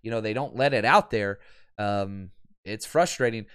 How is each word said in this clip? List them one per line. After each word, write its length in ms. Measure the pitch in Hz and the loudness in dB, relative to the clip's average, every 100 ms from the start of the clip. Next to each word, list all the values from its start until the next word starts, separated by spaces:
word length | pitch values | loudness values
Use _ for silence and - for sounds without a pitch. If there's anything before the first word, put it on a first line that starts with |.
you 80 | 113 | -6
know, 100 | 117 | -4
they 120 | 107 | -2
don't 240 | 117 143 117 | -2 -4 0
let 160 | 139 | 2
it 120 | 127 | 4
out 260 | 110 196 - | 6 4 4
there. 300 | 110 101 98 - - - - | 0 -2 -6 -12 -20 -16 -6
Um, 520 | 104 101 98 98 92 - - _ | -4 -2 -4 -8 -14 -18 -20 _
it's 200 | 95 107 | -12 -10
frustrating. 640 | - 156 175 - 120 113 104 | -2 2 2 0 -2 -2 -10